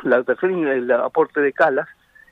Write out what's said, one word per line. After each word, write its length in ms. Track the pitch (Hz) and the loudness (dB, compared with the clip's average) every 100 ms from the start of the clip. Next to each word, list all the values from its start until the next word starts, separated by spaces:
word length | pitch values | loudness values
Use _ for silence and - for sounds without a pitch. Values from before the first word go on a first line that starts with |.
la 200 | 147 123 | 0 0
tercera, 280 | 127 - 185 180 151 | 0 -2 -2 -2 -2
el 180 | 135 123 | -2 0
aporte 500 | 120 127 - 156 156 | 0 0 -2 -2 0
de 120 | 143 | -2
Callas, 340 | 135 165 135 160 - _ _ - | 2 0 0 -6 -12 _ _ -4